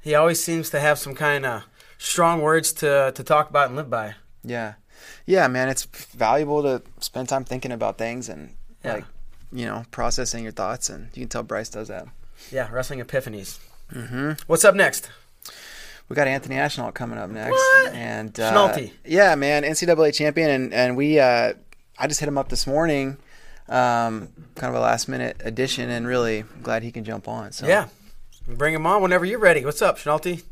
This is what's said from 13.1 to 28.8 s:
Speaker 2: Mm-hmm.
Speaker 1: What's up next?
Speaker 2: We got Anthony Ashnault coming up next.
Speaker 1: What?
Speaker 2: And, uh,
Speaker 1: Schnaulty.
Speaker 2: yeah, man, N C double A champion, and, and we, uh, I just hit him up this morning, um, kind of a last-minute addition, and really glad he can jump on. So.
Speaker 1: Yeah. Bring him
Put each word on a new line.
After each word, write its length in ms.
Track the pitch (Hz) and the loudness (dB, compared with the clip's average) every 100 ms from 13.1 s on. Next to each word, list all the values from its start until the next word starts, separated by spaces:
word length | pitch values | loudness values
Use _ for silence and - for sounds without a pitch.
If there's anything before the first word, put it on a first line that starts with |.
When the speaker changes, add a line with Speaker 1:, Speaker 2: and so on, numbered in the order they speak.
| 135 127 107 95 - - - - | -4 -4 -10 -12 -16 -18 -20 -16
Speaker 2:
Mm-hmm. 400 | - 113 123 143 151 - | -12 -8 -4 -4 -4 0
Speaker 1:
What's 160 | 160 | 8
up 100 | 214 | 8
next? 340 | 196 170 - - - - _ - - - - - - - | 8 4 2 -12 -20 -20 _ -20 -20 -20 -18 -18 -20 -8
Speaker 2:
We 60 | |
got 120 | 131 139 | 0 2
Anthony 280 | 135 131 135 | 0 -4 -2
Ashnault 380 | 147 143 117 | -2 -2 -8
coming 240 | - 120 113 | -8 -8 -8
up 120 | 98 | -10
next. 220 | 110 107 | -8 0
Speaker 1:
What? 420 | 523 523 539 523 | 2 6 6 6
Speaker 2:
And, 440 | - 117 110 110 110 | -2 -6 -6 -8 -2
uh, 140 | 110 | 4
Speaker 1:
Schnaulty. 400 | 110 98 - 113 - | 6 6 4 -6 -14
Speaker 2:
yeah, 300 | - 170 202 | -2 6 6
man, 300 | 151 139 147 | 6 2 2
N 100 | 147 156 | 0 -2
C 100 | 175 | 2
double 180 | 165 | 6
A 80 | 156 | 6
champion, 380 | 147 151 147 160 | 4 0 2 2
and, 240 | 135 127 | 2 0
and 220 | 110 127 123 | 2 2 2
we, 220 | 147 151 | 2 6
uh, 360 | 131 120 117 - - - _ - | 6 6 2 -2 -12 -20 _ -6
I 80 | 135 | -4
just 140 | 151 | -2
hit 80 | 147 | -2
him 80 | 139 | -2
up 100 | 135 | -2
this 180 | 127 - | -2 0
morning, 500 | 139 165 143 135 139 - - - - - | 2 2 0 -2 -8 -16 -20 -18 -18 -2
um, 600 | 123 123 117 117 110 98 - - - | 2 2 2 0 -4 -10 -18 -20 -8
kind 180 | 127 | -4
of 0 | |
a 60 | 120 | 0
last-minute 600 | 117 117 - 131 123 - | 2 2 -2 -6 -6 -8
addition, 440 | 113 113 127 - 123 | -10 -4 -4 -2 -4
and 180 | 120 120 | -6 -2
really 360 | 127 117 110 110 - | 0 0 -2 -6 -14
glad 180 | 120 113 | -6 -4
he 80 | 117 | -4
can 140 | 120 | -12
jump 240 | 110 110 110 | -10 -10 -10
on. 240 | 117 104 | -12 -10
So. 140 | - 139 | -8 2
Speaker 1:
Yeah. 180 | 196 127 - - - - - - | 2 2 -12 -20 -18 -18 -12 -6
Bring 260 | 120 147 | -2 0
him 120 | 160 | 0